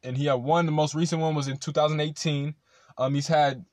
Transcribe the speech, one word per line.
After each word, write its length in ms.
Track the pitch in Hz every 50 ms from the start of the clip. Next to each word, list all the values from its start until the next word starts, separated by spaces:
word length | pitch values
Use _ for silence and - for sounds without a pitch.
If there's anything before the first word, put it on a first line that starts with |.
| _
and 120 | 127 127
he 100 | 131 143
had 100 | 143 139
one. 320 | 127 120 139 160 170 175 160
The 40 |
most 220 | 151 156 151 147 -
recent 260 | 151 170 165 - 160
one 140 | 160 160 156
was 140 | 151 139 139
in 100 | 131 135
two 140 | - -
thousand 280 | 143 151 151 151 156 151
eighteen. 540 | 151 156 151 - - 165 147 143 143 147 151 _ _ _ _ _ _ _ - -
Um, 140 | 127 131 139
he's 140 | 143 139 -
had 360 | 165 151 147 143 135 123 92 _